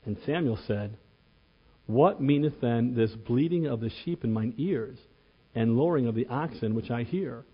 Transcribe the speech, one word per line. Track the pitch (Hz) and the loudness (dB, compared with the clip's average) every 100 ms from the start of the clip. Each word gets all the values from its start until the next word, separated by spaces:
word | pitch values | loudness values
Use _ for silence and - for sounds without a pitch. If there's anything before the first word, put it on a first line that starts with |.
| - | -6
And | 101 - | -6 -2
Samuel | 160 147 107 - | 0 0 -2 -2
said, | 104 104 107 _ _ _ _ _ _ - _ - | -4 -4 -10 _ _ _ _ _ _ -20 _ -2
"What | 113 165 202 | 4 4 4
meaneth | 139 143 147 - | 2 4 2 0
then | 120 117 120 120 | 0 2 2 2
this | 113 | 0
bleating | 110 110 120 160 170 156 | 0 -2 0 2 0 -2
of | 120 | -2
the | 113 - | -4 -6
sheep | - 170 | -8 -4
in | 120 | -2
mine | 110 110 120 | 0 -2 -2
ears, | 170 147 - - - _ _ _ _ | -2 -2 -4 -12 -20 _ _ _ _
and | 117 113 117 | 0 2 4
lowing | 160 160 120 | 4 4 2
of | 110 | 0
the | 120 | -2
oxen | 123 160 - 110 | -2 -4 -4 -2
which | 117 104 | -2 -2
I | 120 | -4
hear?" | 117 180 175 117 - | -2 -2 -4 -8 -16